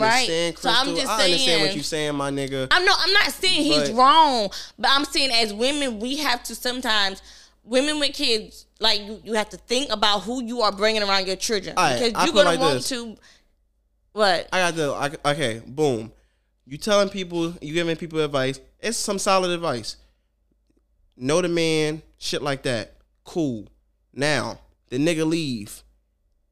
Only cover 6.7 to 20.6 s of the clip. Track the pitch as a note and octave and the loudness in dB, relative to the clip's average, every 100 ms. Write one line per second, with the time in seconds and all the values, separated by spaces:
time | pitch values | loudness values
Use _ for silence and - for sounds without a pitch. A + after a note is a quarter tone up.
6.7 | B3 B3 G#3+ G3 F#3+ - - - _ - | -4 -2 0 0 -4 -16 -20 -20 _ -2
7.7 | B3 C#4+ D4+ C#4 C#4 C#4+ A3 F3+ - - | 0 0 0 -2 -2 -2 -2 -4 -18 -20
8.7 | - G#3+ G#3+ G3+ G#3+ E3+ G#3+ G#3 F#3+ - | -4 -2 -2 -4 -14 -6 -4 -4 -8 -4
9.7 | B3 C#4 G#3+ G#3+ G3+ F#3 B3+ A#3 A#3+ G#3+ | -2 -2 0 2 2 -2 -6 -6 0 0
10.7 | G3 G#3+ A3 G3+ G3 F#3 F#3 - G#3+ F#3 | 2 0 2 0 0 0 -4 -2 -4 -4
11.7 | - G#3 - A#3+ G#3+ C#4 D#4 D4 - C4+ | 0 2 2 0 0 2 4 4 4 2
12.7 | C4 B3+ B3 A#3 G#3 - _ _ _ _ | 0 -2 -6 -8 -14 -20 _ _ _ _
13.7 | _ _ _ _ G3 G#3 E3+ - F3+ F3 | _ _ _ _ 0 2 2 0 0 0
14.7 | E3 D3 G#2 C#3+ D3 C#3+ D3 C3 A2+ - | 0 -2 -2 -4 -2 -2 0 -2 -4 -8
15.7 | C3+ D3+ A#2 A2 - _ _ _ _ - | -2 0 0 -4 -14 _ _ _ _ -18
16.7 | C#3 - G3+ G3 G3+ F3+ E3+ E3 E3+ D3+ | -8 2 2 2 -2 -6 -4 -4 -6 -6
17.7 | D#3+ E3+ D#3+ E3+ D#3+ D3+ C#3+ C3 C3 - | -2 -2 -2 -4 -4 -2 0 -2 -4 -12
18.7 | _ - A#3 - G3 G3+ F#3+ F3+ F3 E3+ | _ -6 -4 -4 -2 2 2 2 -2 -4
19.7 | B2 G#2+ - _ _ _ _ _ _ | -4 -8 -14 _ _ _ _ _ _